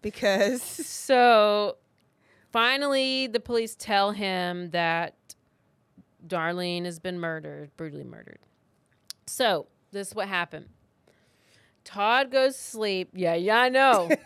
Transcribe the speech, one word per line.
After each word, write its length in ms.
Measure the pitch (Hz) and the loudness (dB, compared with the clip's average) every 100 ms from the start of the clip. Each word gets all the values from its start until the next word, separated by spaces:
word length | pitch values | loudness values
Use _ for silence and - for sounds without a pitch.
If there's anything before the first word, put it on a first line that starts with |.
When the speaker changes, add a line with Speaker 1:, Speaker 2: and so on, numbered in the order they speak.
Speaker 1:
Because? 600 | 214 - 220 190 202 247 | -10 -2 0 2 2 0
Speaker 2:
So 1160 | - - 311 - - 262 240 226 208 208 208 - _ _ _ _ _ _ _ | -8 -12 -12 -12 2 4 8 6 6 2 -2 -6 _ _ _ _ _ _ _
finally, 760 | 233 233 269 285 269 262 262 262 | 0 2 2 0 0 0 -2 -2
the 140 | 220 | -4
police 340 | - 240 226 | -2 -4 -4
tell 380 | - - 202 202 | -8 -2 0 0
him 580 | 202 196 185 180 180 175 | -2 -4 -2 -4 -6 -6
that 440 | 170 165 165 170 _ _ - _ _ _ _ _ _ _ _ | -2 0 -2 -4 _ _ -20 _ _ _ _ _ _ _ _
Darlene 600 | 170 175 160 175 180 175 | -8 -4 -4 -4 -4 -4
has 160 | 175 165 | -6 -8
been 180 | 185 180 | -10 -8
murdered, 580 | 170 160 151 143 147 _ | -6 -8 -10 -14 -16 _
brutally 280 | 160 147 | -14 -12
murdered. 340 | 135 - - 50 _ _ _ _ _ _ _ - - | -16 -18 -20 -20 _ _ _ _ _ _ _ -20 -14
So 400 | - 247 175 - _ _ | 0 2 2 -4 _ _
this 180 | 202 196 | -12 -10
is 60 | |
what 140 | 208 196 | -8 -4
happened. 380 | 185 170 156 - _ _ _ _ _ _ _ _ _ _ _ | -2 -4 -8 -20 _ _ _ _ _ _ _ _ _ _ _
Todd 480 | - 202 202 247 269 | -18 -2 2 2 2
goes 240 | 269 262 269 | 2 2 0
to 60 | |
sleep. 480 | - 226 214 190 180 | -14 -6 -2 -2 -4
Yeah, 200 | 185 180 | -4 -2
yeah, 240 | 170 180 220 | 0 2 4
I 100 | 254 | 4
know. 420 | 262 269 220 170 302 | 4 6 6 4 0